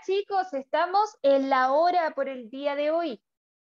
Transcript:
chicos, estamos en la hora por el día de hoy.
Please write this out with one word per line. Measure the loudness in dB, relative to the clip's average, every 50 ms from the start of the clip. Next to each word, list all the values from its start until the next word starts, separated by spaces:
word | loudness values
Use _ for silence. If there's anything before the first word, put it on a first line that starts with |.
| -4
chicos, | -2 -2 -2 -2 -2 -2 -2 -2 -2 -6
estamos | -10 -6 -4 -2 -2 -2 0 2 0 0 0 -4 _
en | 2 4 4 4 4 2
la | 2 2 2 2 2
hora | 4 4 4 2 2 0 0 -2
por | -4 -4 -4
el | -6 -8 -12 -12
día | -12 -6 -4 -4 -2
de | -2 -2 0
hoy. | 0 0 -2 -2 -6 -8 _ _ _ _ _ _ _ _